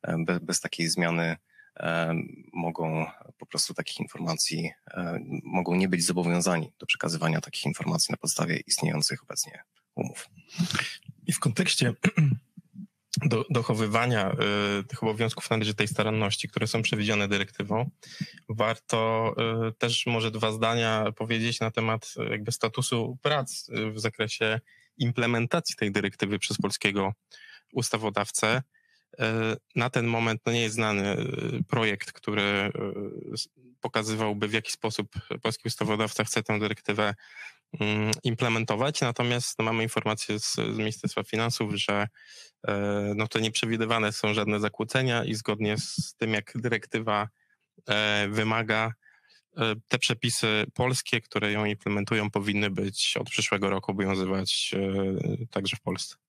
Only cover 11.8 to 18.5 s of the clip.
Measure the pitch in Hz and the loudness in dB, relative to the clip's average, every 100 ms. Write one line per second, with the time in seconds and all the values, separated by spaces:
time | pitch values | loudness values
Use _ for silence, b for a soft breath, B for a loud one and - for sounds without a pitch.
11.8 | 123 - 196 - 147 120 _ - _ - | 2 2 0 4 2 2 _ -20 _ -16
12.8 | - _ _ - 147 127 - 123 117 110 | -16 _ _ -2 2 0 2 0 2 0
13.8 | 110 110 123 113 95 - 104 104 104 101 | 2 4 4 4 2 2 2 2 2 0
14.8 | 98 - 110 107 113 - - 110 107 104 | -2 -2 -2 2 0 -2 -2 0 0 0
15.8 | 104 - 107 110 104 - - - 110 113 | 0 2 2 2 0 -2 -4 -2 0 0
16.8 | 107 107 104 104 101 101 95 - 104 107 | 0 0 2 2 2 0 -2 -6 -2 0
17.8 | 131 _ B B B B - | -2 _ B B B B -10